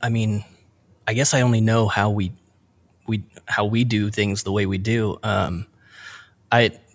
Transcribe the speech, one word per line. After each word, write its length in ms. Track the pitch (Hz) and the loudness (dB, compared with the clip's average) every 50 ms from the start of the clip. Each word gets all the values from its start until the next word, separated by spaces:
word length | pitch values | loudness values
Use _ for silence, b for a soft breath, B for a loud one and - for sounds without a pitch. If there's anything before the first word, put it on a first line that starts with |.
| - | -4
I 60 | 120 | -2
mean, 360 | 117 117 110 110 104 104 101 b b b b b _ _ _ _ _ _ _ | 0 0 0 0 -2 -4 -6 b b b b b _ _ _ _ _ _ _
I 80 | - 110 | -4 -2
guess 200 | 117 139 - - | 0 0 2 2
I 80 | 131 127 | 4 4
only 180 | 123 117 113 | 4 4 4
know 260 | 110 110 113 113 113 | 4 4 4 4 2
how 240 | 104 - 107 101 107 | 2 2 0 0 0
we, 220 | 104 104 95 90 - - _ _ _ _ _ _ _ _ _ _ _ _ _ | 0 -2 -4 -6 -8 -12 _ _ _ _ _ _ _ _ _ _ _ _ _
we, 160 | - 113 104 - - _ - - | -6 -6 -6 -6 -10 _ -20 -10
how 180 | - - - 104 | -6 -2 -2 -2
we 200 | 104 110 113 123 | 0 0 0 0
do 260 | 120 113 107 104 104 | 2 2 0 0 0
things 320 | 104 - 104 101 98 98 - | 0 -2 -2 0 -2 -2 -4
the 80 | 98 98 | -2 -2
way 140 | 104 101 | -2 0
we 120 | 95 98 95 | -2 -2 -4
do. 400 | 98 110 117 117 110 104 - - - | -2 -2 -2 0 0 -2 -4 -4 -4
Um, 440 | 110 101 98 95 73 90 87 101 - _ B B B B B B B B B B B B B _ _ | -2 0 0 0 -2 -4 -8 -10 -12 _ B B B B B B B B B B B B B _ _
I, 220 | 117 117 117 110 - - _ _ | 2 4 4 2 0 -4 _ _